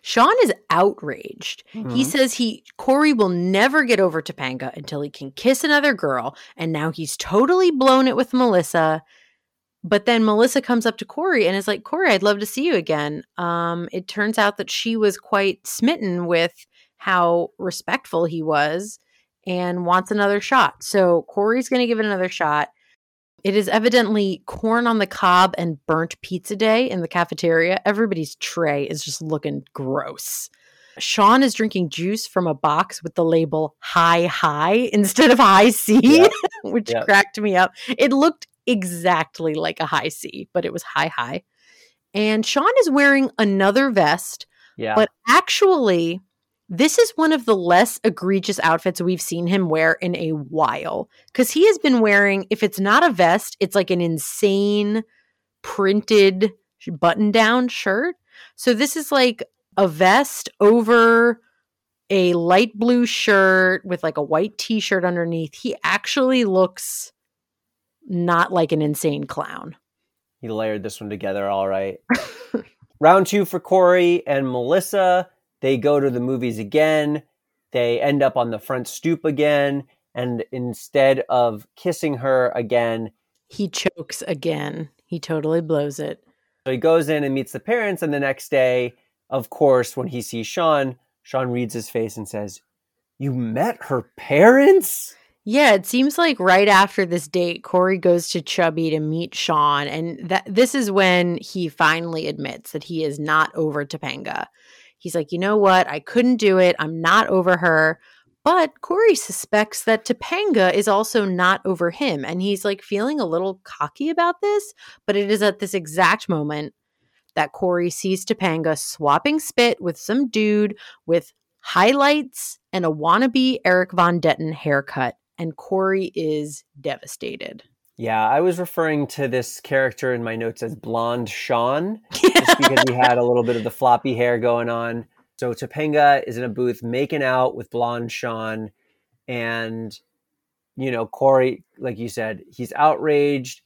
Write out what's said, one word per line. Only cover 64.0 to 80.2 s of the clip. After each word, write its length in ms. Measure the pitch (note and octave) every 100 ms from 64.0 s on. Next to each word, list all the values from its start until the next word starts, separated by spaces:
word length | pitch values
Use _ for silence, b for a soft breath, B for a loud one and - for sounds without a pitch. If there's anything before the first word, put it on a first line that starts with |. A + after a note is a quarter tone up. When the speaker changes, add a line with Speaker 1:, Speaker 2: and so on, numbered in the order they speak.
Speaker 1:
like, 140 | D#3+ D3+
a 60 |
white 340 | C#3+ D#3 G#3 -
t-shirt 460 | - A3 - F#3+
underneath. 480 | F3+ F3 E3+ E3 D#3
He 200 | - B3 -
actually 640 | D#3 G3 - C#4+ B3+ B3+
looks 640 | G#3+ F#3 F#3 - - - - _ _ _ _ _ _ _ _ _ C#4+
not 440 | F3 F3 E3+ E3+
like 180 | F#3 D#3+
an 100 | D#3
insane 440 | D3+ D3+ D#3+ C#3+
clown. 500 | C#3+ - - - - - _ _ _ _ _ _
Speaker 2:
He 60 | A#2
layered 340 | A2 A2 G#2
this 180 | G2+ -
one 80 | G#2
together 400 | G2+ G2 G2+ G2
all 180 | G2 G2
right. 300 | G2 G2 - -
<laughs> 880 | - - - - - - _ _ _
Round 280 | D#3 F#3+ F#3
two 160 | G3+
for 140 | F#3 F3+
Corey 640 | - F#3+ F3+ F3+ F3 F3
and 240 | - C#3 C3
Melissa. 800 | B2 B2 F3+ - G3+ F#3 F3+ F3+ _ _ _
They 160 | C3+ C3
go 220 | C#3+ D3
to 100 | C#3
the 100 | B2
movies 380 | B2 C3 B2 A2
again. 640 | G2+ D3+ D#3 D#3 D3 D3+ _ _ _ _ _
They 280 | B2+ A#2+ A#2
end 240 | C#3+ C#3+
up 140 | C3+ C3
on 140 | A#2
the 80 | A2
front 280 | - C3 A#2+
stoop 380 | - E3 D#3+
again. 580 | D#3+ C#3+ D3 C#3+ C#3+ C#3 C3+ _ _
And 300 | B2